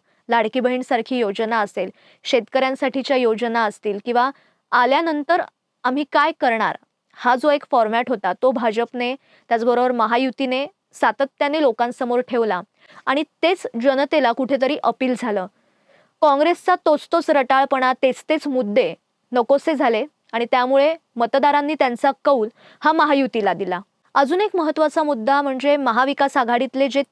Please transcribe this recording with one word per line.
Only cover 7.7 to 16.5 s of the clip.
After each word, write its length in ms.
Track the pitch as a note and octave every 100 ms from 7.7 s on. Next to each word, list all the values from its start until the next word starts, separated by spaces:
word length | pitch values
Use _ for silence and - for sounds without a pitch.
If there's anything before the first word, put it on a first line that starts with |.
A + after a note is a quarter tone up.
फॉरमॅट 380 | B3+ G#3+ A#3 B3
होता, 240 | A3+ F#3
तो 180 | F3+ B3+
भाजपने, 640 | A3+ A3+ G#3+ A#3 B3 A#3+ C4+ _ _ -
त्याचबरोबर 420 | A#3 A#3 A#3+ B3+
महायुतीने 720 | B3 A3 A#3+ C4+ - C4 B3+ D4+ - _
सातत्याने 680 | - B3 G#3+ C4+ - C#4+ D#4
लोकांसमोर 580 | C#4+ G#3+ A#3+ A#3+ B3 B3
ठेवला 420 | B3 B3 A3 F3+ G3 _ _ - -
आणि 180 | C4+ D#4+ _
तेच 240 | D#4+ F#4 - A#3
जनतेला 500 | C4 C4+ C#4+ D#4 A#3+
कुठेतरी 460 | A#3 B3+ C4+ C4 D4
अपील 320 | - A#3 B3+ B3
झालं. 260 | B3 G#3 F#3 _ _ _ _ _ _ _
काँग्रेसचा 540 | D4+ C#4 D#4+